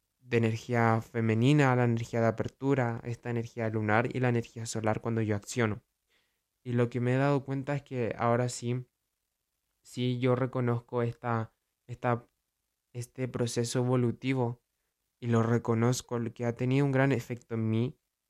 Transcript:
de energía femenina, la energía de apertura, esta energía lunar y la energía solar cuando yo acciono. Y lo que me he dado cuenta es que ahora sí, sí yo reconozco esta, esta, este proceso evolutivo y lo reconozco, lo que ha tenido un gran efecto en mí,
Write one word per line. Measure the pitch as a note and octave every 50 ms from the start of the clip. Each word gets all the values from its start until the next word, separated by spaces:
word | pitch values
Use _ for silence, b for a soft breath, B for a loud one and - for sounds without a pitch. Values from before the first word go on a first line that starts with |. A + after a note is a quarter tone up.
| _ _ _ _
de | _ B2 A#2+ A#2
energía | A#2 A2+ A2+ A2+ - - A#2+ A#2 A#2 A2+ A2+ A2+ A2+
femenina, | - - A#2+ A2+ A2+ A2 A2 A#2 C3 D3 D3+ C#3+ C3 B2+
la | B2 B2
energía | A#2+ A#2 A#2 A#2 - - A#2 A2+
de | A2+
apertura, | A2 - - B2 - _ C3+ C3+ C#3 C3+ B2 A#2 A#2 A2+ -
esta | A#2+ A#2 - - A#2+
energía | A#2+ A#2 A2+ A2+ - A#2+ A2+ A2
lunar | A2 A2 G#2+ G#2+ G#2+ A2 A#2+ B2+ -
y | C3
la | B2+ B2+
energía | A#2+ A#2 A#2 - - A2+ A2+
solar | A2+ - A2+ G#2+ A2 G#2+ A2 -
cuando | A#2+ A2+ A2+
yo | A2 G#2 G#2+
acciono. | G2+ - - - B2 A#2 G#2+ G#2 A2 - _ _ _ _ _ _ _ _ _ _ _ _ _ _ _ -
Y | B2+ A#2+
lo | A#2+ A#2+ A#2+
que | - B2+
me | A#2+ B2 B2+
he |
dado | C3 C#3 C#3+ C#3+ C#3 -
cuenta | - C#3 C#3 C3+ C#3+ D3
es | C#3+ -
que | - C3 B2+ A#2+ G#2 - -
ahora | A2+ A#2+ A#2+ A#2+ B2 B2
sí, | B2 - - A#2+ B2 B2+ B2 - _ _ _ _ _ _ _ _ _ _ _ _ _ _ _ _ _ _ _
sí | - - B2+ B2 B2+ B2 B2
yo | B2 B2+ B2
reconozco | B2 C3 B2+ - C3 B2 A#2+ A#2+ A#2+ - _ - B2 A#2
esta, | A#2 A#2 - - A#2+ A#2 A2+ A2 - _ _ _ _ _ _ _
esta, | - A#2+ - - B2 A#2+ A#2 A#2+ _ _ _ _ _ _ _ _ _ _ _ _ _ -
este | B2 A#2+ - _ - C3 B2
proceso | B2 B2 B2 A#2 - - A#2+ A#2+ - C3
evolutivo | B2 B2+ B2+ B2+ B2 A#2 A2+ - - B2+ C3+ C3 B2 A#2 A#2+ - _ _ _ _ _ _ _ _ _ _ _ _
y | - A#2+
lo | A#2 A2+ A2
reconozco, | A2+ A#2+ A#2 A#2 - A#2 A2+ A#2 A#2+ B2+ B2 - - B2 A#2+
lo | A#2+ A2+ -
que | - A#2+
ha | A#2 A#2
tenido | A#2 B2+ B2+ C3 C3+ C#3+
un | C#3+
gran | C3 C3 C3+ C#3 C3+
efecto | A2+ B2 - B2 A#2+ - - A#2
en | A2+ A2+ A2
mí, | A2 A2 A#2 C3 - _ _ _ _ _ _ _